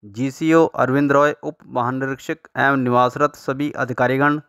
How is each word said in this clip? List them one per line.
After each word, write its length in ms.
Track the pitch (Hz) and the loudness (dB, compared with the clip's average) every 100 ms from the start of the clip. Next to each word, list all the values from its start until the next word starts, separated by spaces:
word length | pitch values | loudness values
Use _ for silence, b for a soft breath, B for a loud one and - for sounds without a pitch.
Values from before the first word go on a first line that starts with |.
जीसीओ 600 | 104 101 135 135 160 160 160 | -20 -8 -8 -4 2 4 4
अरविंद 460 | - 127 135 143 | 2 0 2 2
रॉय, 220 | 139 147 - | 4 2 0
उप 140 | 151 151 - | -10 -12 -8
महानिरीक्षक 680 | 127 120 131 135 135 - 160 - - | -4 -4 -4 -6 -8 -10 -12 -10 -2
एवं 200 | 135 139 | 0 2
निवासरत 580 | 123 123 123 131 147 - | 2 2 2 0 -2 -2
सभी 340 | - 135 143 - | -8 -6 -6 -6
अधिकारीगण 600 | 123 127 123 131 143 147 | -6 -2 0 2 0 0